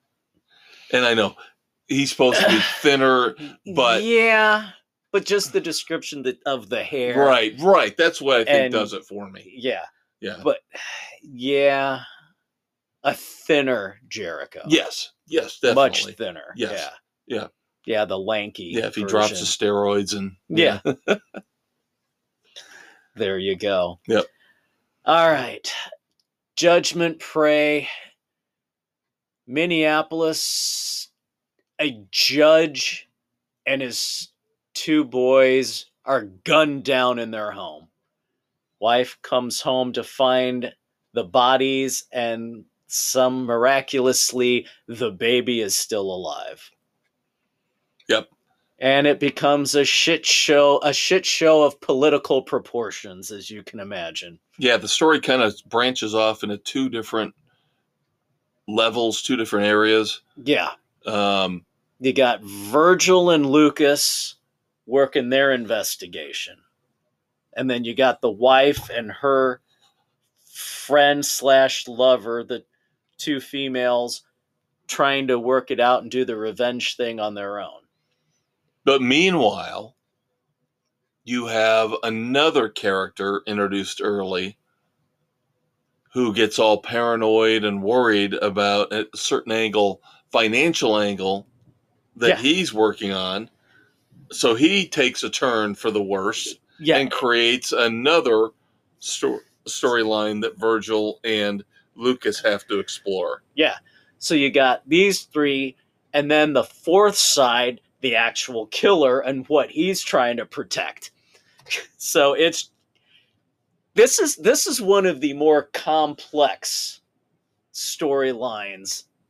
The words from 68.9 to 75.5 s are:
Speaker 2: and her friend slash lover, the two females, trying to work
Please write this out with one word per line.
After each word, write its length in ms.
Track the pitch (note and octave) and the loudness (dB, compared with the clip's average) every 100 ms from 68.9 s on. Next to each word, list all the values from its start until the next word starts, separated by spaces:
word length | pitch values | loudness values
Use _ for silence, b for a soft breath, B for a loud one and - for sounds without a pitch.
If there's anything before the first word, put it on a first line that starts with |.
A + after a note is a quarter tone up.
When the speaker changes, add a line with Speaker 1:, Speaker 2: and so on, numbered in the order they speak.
Speaker 2:
and 200 | A#2+ G#2+ | -8 -10
her 520 | - C#3 C3+ C3 B2 _ _ _ _ _ _ _ _ | -4 0 2 0 -4 _ _ _ _ _ _ _ _
friend 800 | _ - - - - D3 C#3+ C#3+ | _ -18 -16 -14 0 4 4 2
slash 640 | C3+ - C3 C3+ C3 - - | -2 -2 4 6 4 0 -8
lover, 560 | A#2 B2+ B2 A2 A#2 | 0 2 2 0 -8
the 200 | A#2 A#2+ - _ _ _ _ - | -8 -10 -12 _ _ _ _ -10
two 240 | - C3+ | -6 -6
females, 800 | - C#3 C3+ B2+ B2 A#2+ A#2+ - _ _ _ _ _ _ - | -6 -8 -6 -2 0 0 -2 -8 _ _ _ _ _ _ -8
trying 420 | - C#3 C#3 C3 | 0 0 2 0
to 100 | B2 | 0
work 320 | A#2+ | 0